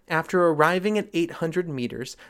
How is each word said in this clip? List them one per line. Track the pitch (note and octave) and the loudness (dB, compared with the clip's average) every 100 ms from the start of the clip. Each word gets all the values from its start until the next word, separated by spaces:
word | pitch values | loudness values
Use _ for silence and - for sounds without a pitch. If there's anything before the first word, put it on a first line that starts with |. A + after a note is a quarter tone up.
| - | -4
after | D#3+ E3 F#3 E3+ | -2 0 2 4
arriving | D3+ D#3 F#3 G#3 G#3+ | 6 4 2 0 -2
at | G#3 | -2
eight | E3+ E3 | -2 -2
hundred | - E3 E3+ E3+ | -2 -4 -2 -4
meters, | C3 A#2+ A#2 C3 - | -4 -6 -6 -10 -14